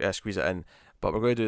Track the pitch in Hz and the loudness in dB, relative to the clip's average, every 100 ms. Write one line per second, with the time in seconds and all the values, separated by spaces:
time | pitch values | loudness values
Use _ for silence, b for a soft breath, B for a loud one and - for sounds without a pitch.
0 | 98 92 107 92 71 90 85 b b - | -2 -2 -4 -2 0 -2 -8 b b -6
1 | 101 92 120 120 | -2 0 2 2